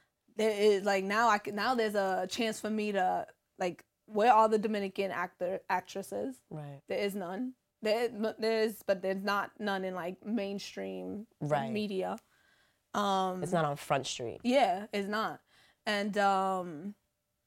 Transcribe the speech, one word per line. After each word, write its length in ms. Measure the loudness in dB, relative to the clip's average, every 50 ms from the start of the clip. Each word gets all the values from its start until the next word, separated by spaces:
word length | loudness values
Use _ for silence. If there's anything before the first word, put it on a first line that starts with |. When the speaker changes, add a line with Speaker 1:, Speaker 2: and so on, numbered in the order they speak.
| _ _ _ _ _ _ _
Speaker 1:
there 140 | 0 2 2
is, 340 | 2 4 6 6 6 6 4
like, 200 | 2 2 2 2
now 240 | 2 2 4 6 6
I 80 | 4 4
can, 160 | 2 -2 -4
now 200 | 0 0 2 2
there's 200 | 2 2 2 2
a 320 | 2 2 2 2 0 -2 -2
chance 300 | -2 -2 -2 -2 -2 -4
for 100 | -4 -4
me 220 | -2 -2 -2 0 2
to, 340 | 2 2 2 2 0 -2 -6 -12 _ _ _ _ -4
like, 260 | -4 -2 -4 -6 -12 _ _ _ _
where 260 | -4 0 4 6 8 8
are 160 | 8 8 6
the 100 | 4 2
Dominican 520 | 2 0 -2 -2 -2 -4 -2 -2 -2 -2
actor, 500 | -2 -2 -4 -6 -6 -6 -4 -4 -4 -4 -4 -2
actresses? 680 | -2 -2 -2 -6 -8 -10 -8 -6 -6 -4 -4 -6 -6 -10 _ _
Speaker 2:
Right. 320 | -12 -10 -10 -10 -14 -14 -10 -6
Speaker 1:
There 100 | -4 -2
is 160 | -2 -2 -2
none. 400 | -4 -6 -6 -6 -6 -6 -8 -8 _ _ _ _ _ 0
There, 260 | 0 2 2 0 -2 -2 -2 -4 -4 -2 -2
there 240 | 0 0 2 2 2
is, 200 | 0 0 -2 -2
but 140 | -2 -2 0 0
there's 200 | -2 -2 -2 -2
not 280 | 0 0 0 -2 -4 -6 -6
none 260 | -4 -4 -2 -2 -4
in, 100 | -4 -6
like, 300 | -6 -6 -8 -8 -8 -6
mainstream 1000 | -4 -2 -2 -2 -4 -6 -8 -8 -10 -10 -10 -8 -8 -8 -8 -8 -8 -8 -10 -10 -14 _ _
Speaker 2:
Right. 300 | -2 -2 0 0 0 -2 -2
Speaker 1:
media. 460 | -4 -4 -2 -2 -4 -4 -4 -6 -8 -10 _ _ _ _ _ _ _ _ _ _ _ _ _ -4
Um, 480 | -2 0 2 2 2 2 0 -2 -4 -2
Speaker 2:
It's 100 | 0 2
not 120 | 2 2
on 120 | 0 -2
Front 300 | -4 -2 0 0 0 0
Street. 340 | -2 -6 -6 -6 -6 -8 -4 -2
Speaker 1:
Yeah, 440 | 2 4 4 4 4 2 0 -4 -4 -4
it's 160 | -4 -4 -2
not. 320 | -2 -2 -2 -4 -6 -10 _ _ _ _ _ _ _ _ _
And, 300 | -2 -2 0 0 0 0 2
um, 760 | 4 4 4 4 2 2 0 -2 -4 -6 -8 -10 -10 -12 -14 -14 _ _ _ _ _ _ _ _ _